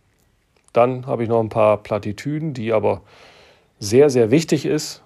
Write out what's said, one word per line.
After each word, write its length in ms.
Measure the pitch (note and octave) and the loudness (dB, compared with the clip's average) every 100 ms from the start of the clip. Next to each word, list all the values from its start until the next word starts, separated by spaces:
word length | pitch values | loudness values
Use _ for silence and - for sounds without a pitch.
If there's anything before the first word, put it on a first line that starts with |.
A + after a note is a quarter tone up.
| _ _ _ _ _ _ _ | _ _ _ _ _ _ _
Dann 340 | - B2 B2+ B2+ | 2 2 0 -6
habe 180 | A#2+ | -6
ich 60 | A#2 | -2
noch 100 | A#2 | 0
ein 100 | A2 | 0
paar 280 | A2+ G#2+ G#2 | 2 2 2
Plattitüden, 760 | - G#2+ G#2+ G2+ - D3+ D#3+ | -2 -6 -6 -10 -8 -6 -6
die 200 | B2+ A2 | -6 -2
aber 280 | A2 G#2 F#2+ - _ - _ _ _ _ - | 0 0 -2 -8 _ -20 _ _ _ _ -14
sehr, 300 | G#2 A#2 D3 | 0 4 4
sehr 220 | B2+ A2+ | 4 4
wichtig 340 | C#3+ D#3+ D#3 - | 2 2 -2 -2
ist, 380 | D3+ D3+ - | -4 -6 -14